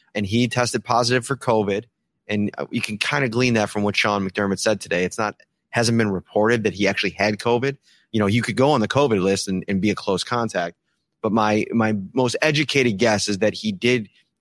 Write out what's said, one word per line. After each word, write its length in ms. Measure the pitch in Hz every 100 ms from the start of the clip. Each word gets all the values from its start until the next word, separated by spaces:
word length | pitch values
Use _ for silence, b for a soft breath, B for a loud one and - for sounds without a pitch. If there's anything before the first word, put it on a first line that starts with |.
| b
and 120 | 104 95
he 220 | 113 123
tested 360 | 123 120 120
positive 400 | - 120 120 127
for 120 | 117 135
covid, 480 | - 110 101 101 113 _ _ _ -
and, 240 | 104 104 -
uh, 80 | 69
you 100 | 120
can 180 | - 104
kinda 300 | - 147 131
glean 260 | 113 127
that 160 | 113 104
from 140 | 107
what 100 | 104
Sean 340 | 98 110 101 95
McDermott 300 | 107 101 95
said 220 | 110 104
today. 240 | - 87
It's 120 | 90 -
not, 200 | 107 - _ _ _
hasn't 280 | 120 117 117
been 140 | 107
reported 540 | 95 - 104 107 120
that 100 | 107
he 140 | 95 98
actually 220 | 98 98
had 280 | 85 104 104
covid. 380 | 120 120 135 139 b b b
You 80 | 110
know, 80 | 101
you 160 | 117
could 140 | 117 107
go 160 | 135
on 80 | 143
the 80 | 107
covid 340 | 135 143 104
list 240 | 95 98 -
and, 180 | 92 -
and 120 | 98
be 100 | 104
a 40 |
close 300 | 92 - 92
contact. 520 | - 120 113 92 85 - _ _ _ _
But 80 | 110
my, 340 | 110 107 107 -
my 240 | 117 110 104 95
most 220 | 131 123 -
educated 560 | 156 151 143 143 123 98
guess 300 | 113 104 -
is 100 | 98
that 160 | 107
he 160 | - 110
did 380 | 95 120 123 101 b b _